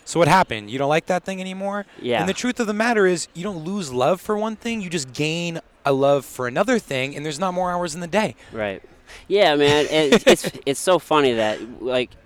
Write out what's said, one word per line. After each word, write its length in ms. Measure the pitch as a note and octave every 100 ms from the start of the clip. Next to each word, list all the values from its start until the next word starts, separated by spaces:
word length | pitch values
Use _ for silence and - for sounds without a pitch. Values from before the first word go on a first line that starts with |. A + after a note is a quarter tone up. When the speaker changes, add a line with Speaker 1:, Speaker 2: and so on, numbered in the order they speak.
Speaker 1:
"So 140 | - D#3+
what 80 | D#3
happened? 440 | F#3 F3 A2 G#2
You 80 | C3
don't 100 | C#3
like 180 | D#3 -
that 160 | F3+
thing 160 | - F#3+
anymore?" 460 | F#3 F#3 G3 G3+ G3+ -
Speaker 2:
Yeah. 160 | - A#2+
Speaker 1:
And 100 | F#3+
the 40 |
truth 240 | F#3+ B3 A#3+
of 80 | G#3+
the 60 |
matter 340 | G#3 A#3 A3 F#3+
is, 220 | F3 -
you 120 | E3
don't 180 | F#3 F3
lose 280 | D#3 G#3 D3+
love 280 | B2 C3+ F#3
for 160 | - G#3
one 200 | G#3+ G#3+
thing, 240 | A#3 A3+
you 100 | F3+
just 220 | E3+ C3
gain 480 | A#2+ D3+ E3 E3+ E3 - _
a 80 | C#3
love 320 | C#3 C#3 C#3+
for 240 | - - B2
another 320 | C3+ G#3 A#3+
thing, 340 | - C3+ C3
and 100 | C#3+
there's 140 | D3+ C#3+
not 160 | F#3
more 160 | F3+ F3+
hours 240 | F3 F3
in 60 | D#3
the 80 | F3
day. 260 | F#3 G3+ - -
Speaker 2:
Right. 300 | A2+ G#2 F#2+ - - _ - -
Yeah, 260 | G3 F#3
man, 320 | D3 C#3+ D3 D3
and 320 | D#3 D3+ A3+ -
it's, 240 | G3 F#3+ -
Speaker 1:
<laughs> 80 | -
Speaker 2:
it's 140 | C#3
so 180 | - F3
funny 360 | - D#3 C3+
that, 460 | A2+ G#2+ G#2+ A2 B2
like, 300 | B2 B2+ B2 -